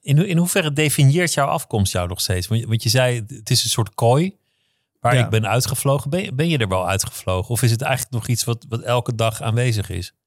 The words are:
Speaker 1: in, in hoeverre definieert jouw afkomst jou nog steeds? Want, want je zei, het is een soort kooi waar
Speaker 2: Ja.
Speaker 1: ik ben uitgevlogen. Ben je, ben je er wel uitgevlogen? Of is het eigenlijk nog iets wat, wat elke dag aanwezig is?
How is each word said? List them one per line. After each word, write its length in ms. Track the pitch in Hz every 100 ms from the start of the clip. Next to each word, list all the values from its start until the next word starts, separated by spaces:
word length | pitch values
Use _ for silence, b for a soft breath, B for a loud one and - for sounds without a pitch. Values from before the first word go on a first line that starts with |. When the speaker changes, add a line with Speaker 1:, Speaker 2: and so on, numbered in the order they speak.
Speaker 1:
in, 260 | - 147 196
in 100 | 170
hoeverre 360 | 175 196 156
definieert 600 | 147 151 - 139 160 175
jouw 120 | - 170
afkomst 460 | - - 110 95
jou 160 | - 87
nog 120 | 92
steeds? 260 | - 92 87
Want, 180 | 113
want 180 | 110 113
je 60 | 117
zei, 340 | 127 127 120 104
het 240 | 123 107
is 140 | 123
een 60 | 113
soort 240 | - 104
kooi 420 | - 117 135 185 - _ _ _ _ _ _
waar 140 | 120
Speaker 2:
Ja. 100 | 127
Speaker 1:
ik 60 | 120
ben 160 | 110 104
uitgevlogen. 640 | 117 - 131 139 139 143
Ben 120 | 175
je, 100 | 208
ben 140 | 127 165
je 100 | 151
er 100 | 104
wel 200 | 92 87
uitgevlogen? 640 | 95 - - - 92 92
Of 120 | 117
is 80 | 120
het 120 | 113
eigenlijk 300 | - 135 -
nog 120 | 120 -
iets 160 | 120
wat, 200 | - 117 -
wat 120 | 117
elke 340 | 98 123 120
dag 280 | 113 113 -
aanwezig 480 | 110 113 123 110 95
is? 220 | 92 92 -